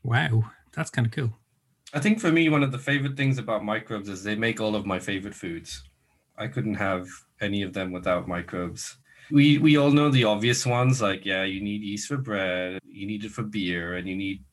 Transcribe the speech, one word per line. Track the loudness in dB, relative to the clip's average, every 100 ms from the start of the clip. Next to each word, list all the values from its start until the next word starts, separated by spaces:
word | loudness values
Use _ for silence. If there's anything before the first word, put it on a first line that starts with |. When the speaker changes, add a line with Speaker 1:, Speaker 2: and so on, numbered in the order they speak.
Speaker 1:
Wow, | 2 0 2 2 0 -6 _
that's | -8 -6
kinda | 0 -2
cool. | 0 -4 -6 _ _ _ _ -8
Speaker 2:
I | -2
think | 2 2
for | 4
me, | 4 4
one | 4
of | 2
the | -2
favorite | -2 0 0 0
things | 0 0
about | -2 -4
microbes | -2 -4 -4 -8 -8
is | -8
they | -4
make | -2 -2 0
all | -2
of | -2 -2
my | -4
favorite | -4 -6 -6
foods. | -10 -10 -10 -12 -16 -18 _ _ _ _ -10
I | -8
couldn't | -4 -4 -2
have | -2 -2 -6 -18 _ _
any | -4 -2
of | -4
them | -4 -6
without | -4 -2 -2 -2
microbes. | -6 -6 -6 -6 -8 -14 -16 _ -20 0
We, | 6 6 6
we | 6 6
all | 6
know | 6 6
the | 4
obvious | 4 4 2 2
ones, | 2 2 4 4
like, | 2 -2 -2
yeah, | -2
you | -2 -4
need | -4 -4
yeast | -6 -8 -6
for | -6
bread, | -4 -2 -2 -2 -4 -8 _
you | -12 -8
need | -6
it | -8
for | -8
beer, | -6 -4 -2 -2 -4 -6
and | -6
you | -6
need | -6 -8 -12